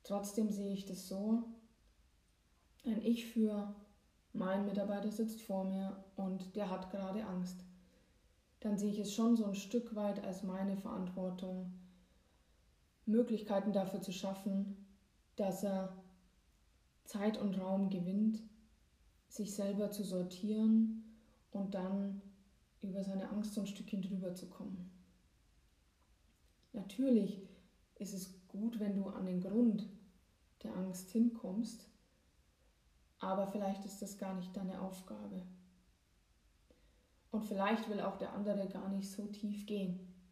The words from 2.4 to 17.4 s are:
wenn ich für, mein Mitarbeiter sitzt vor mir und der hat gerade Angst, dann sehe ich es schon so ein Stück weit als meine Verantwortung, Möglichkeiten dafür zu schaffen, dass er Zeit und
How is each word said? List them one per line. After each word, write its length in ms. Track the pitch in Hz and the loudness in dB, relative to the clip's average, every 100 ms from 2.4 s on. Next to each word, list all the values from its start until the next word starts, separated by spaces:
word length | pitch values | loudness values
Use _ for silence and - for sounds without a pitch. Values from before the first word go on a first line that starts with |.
| _ _ _ _ | _ _ _ _
wenn 180 | - 220 | -2 2
ich 240 | 226 233 - | 2 2 0
für, 500 | 233 214 208 202 - - - _ _ _ | 2 4 2 -2 -8 -14 -20 _ _ _
mein 340 | - 185 196 202 | -2 2 2 2
Mitarbeiter 460 | 196 202 202 208 | 0 0 0 -2
sitzt 300 | 202 220 - | 0 -2 -4
vor 240 | - 190 190 | -4 -2 0
mir 380 | 190 190 190 - - | -2 -2 -6 -10 -4
und 400 | 190 185 - 214 | -4 -4 -4 -4
der 140 | 190 | -2
hat 220 | 180 180 | -2 -4
gerade 340 | 196 190 208 214 | -4 -2 -4 -2
Angst, 400 | 185 180 - - - - - - _ _ _ _ _ | -2 -4 -6 -14 -20 -20 -20 -20 _ _ _ _ _
dann 160 | 214 202 | -2 2
sehe 140 | 208 | 2
ich 80 | 208 | 0
es 140 | 202 | -2
schon 220 | - 226 226 | 4 6 6
so 100 | 202 | 4
ein 100 | 196 | -2
Stück 400 | - 240 - 208 | 0 -2 0 -2
weit 280 | 208 196 | 0 0
als 200 | 196 185 | -4 -4
meine 340 | 190 190 196 196 | -4 -2 0 -2
Verantwortung, 960 | 196 185 180 190 185 180 185 185 180 - - - - - _ _ _ _ _ _ _ _ - | -4 -4 -4 -2 -4 -2 -4 -4 -6 -10 -16 -20 -20 -20 _ _ _ _ _ _ _ _ 4
Möglichkeiten 680 | 226 233 214 - 196 214 | 6 6 2 2 2 4
dafür 280 | 196 185 196 | 2 2 -2
zu 100 | - | -4
schaffen, 760 | 180 190 196 208 196 196 - - - _ _ _ - | -4 -4 -2 0 0 0 -6 -14 -20 _ _ _ 0
dass 280 | 196 185 | 0 2
er 340 | 208 190 190 - - - - _ _ _ _ _ _ _ - | 0 0 -2 -8 -18 -20 -20 _ _ _ _ _ _ _ -8
Zeit 320 | 208 208 | 0 2
und 220 | 220 | 2